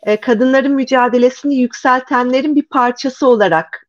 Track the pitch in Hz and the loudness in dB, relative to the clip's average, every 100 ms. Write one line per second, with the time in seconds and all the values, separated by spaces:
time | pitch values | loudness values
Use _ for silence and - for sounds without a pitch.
0 | - 214 - 220 262 269 269 277 262 254 | -4 -2 0 0 2 2 0 -2 0 0
1 | 247 247 247 - 285 269 247 - 277 254 | 0 2 0 0 -4 -2 -2 -2 -2 -2
2 | 254 254 247 262 285 294 - 277 240 247 | -2 -2 -2 -2 0 -2 -2 -2 -2 -2
3 | 269 - 269 233 196 165 - - | -8 -2 2 2 2 0 -4 -12